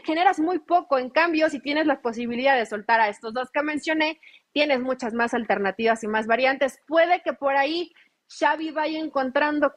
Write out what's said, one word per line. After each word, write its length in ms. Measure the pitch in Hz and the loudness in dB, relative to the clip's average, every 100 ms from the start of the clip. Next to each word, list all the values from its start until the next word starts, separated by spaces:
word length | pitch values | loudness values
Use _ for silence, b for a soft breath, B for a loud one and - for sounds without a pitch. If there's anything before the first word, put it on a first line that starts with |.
generas 340 | - 320 381 370 | -2 2 2 2
muy 200 | 320 359 | 0 -2
poco. 400 | - 349 349 269 | 0 0 2 -2
En 100 | 254 | 0
cambio, 400 | 302 339 311 311 | 0 2 2 0
si 120 | 277 | -2
tienes 260 | 262 294 311 | -4 0 0
la 140 | 269 | 0
posibilidad 540 | 240 226 240 240 269 262 | -2 -4 -6 0 2 2
de 80 | 214 | 0
soltar 340 | 214 214 226 | -4 0 2
a 80 | 214 | 2
estos 240 | 202 226 | -2 -8
dos 180 | 226 247 | -8 -4
que 120 | 294 | -4
mencioné, 580 | 294 302 330 311 311 320 b b b | -4 -4 -2 0 0 -4 b b b
tienes 280 | 285 302 262 | -2 0 0
muchas 340 | 254 254 240 | -2 -4 -4
más 180 | 233 233 | -2 -2
alternativas 720 | 240 220 208 196 - 226 226 | -2 0 0 0 0 0 0
y 40 | 214 | 0
más 180 | 220 220 | -2 0
variantes. 520 | 233 262 269 269 - - | 2 2 2 -2 -4 -2
Puede 360 | 320 339 359 | 2 4 2
que 100 | 349 | -2
por 240 | 262 277 277 | -4 0 0
ahí 360 | 277 330 339 b b b _ | 0 -2 -6 b b b _
Xavi 420 | - 302 302 320 | -2 0 0 -4
vaya 260 | 302 302 311 | -4 -4 -4
encontrando 760 | 320 277 262 269 294 302 285 | -4 -2 0 0 0 2 0